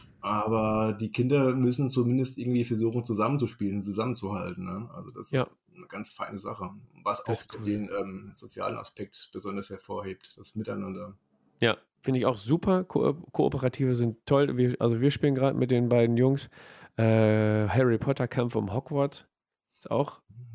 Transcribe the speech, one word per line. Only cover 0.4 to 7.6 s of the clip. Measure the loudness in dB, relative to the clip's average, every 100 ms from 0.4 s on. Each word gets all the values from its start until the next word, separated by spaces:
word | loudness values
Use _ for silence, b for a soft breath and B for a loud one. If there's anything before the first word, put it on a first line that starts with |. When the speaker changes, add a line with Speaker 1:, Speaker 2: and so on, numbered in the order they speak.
| 0 0 2 0 0
Speaker 1:
die | -2 -4
Kinder | 0 2 4 4 4
müssen | 2 2 0
zumindest | 2 2 2 0 -4
irgendwie | -2 0 0
versuchen, | 0 0 0 -2
zusammenzuspielen, | 0 0 2 -2 -2 -4 -2
zusammenzuhalten, | -4 -4 -2 -4 -4 -6 -6 -8 -8
ne? | -8 -10
Also | -14 -16
das | -14 -4
Speaker 2:
Ja. | -2 -2
Speaker 1:
ist | -6 _ -20
eine | -16
ganz | -10 -10
feine | -10 -10 -8
Sache, | -10 -8 -10 -12 -20 -10
was | -4 -4 -2
Speaker 2:
Das | -4
Speaker 1:
auch | -4
Speaker 2:
ist |
cool. | -8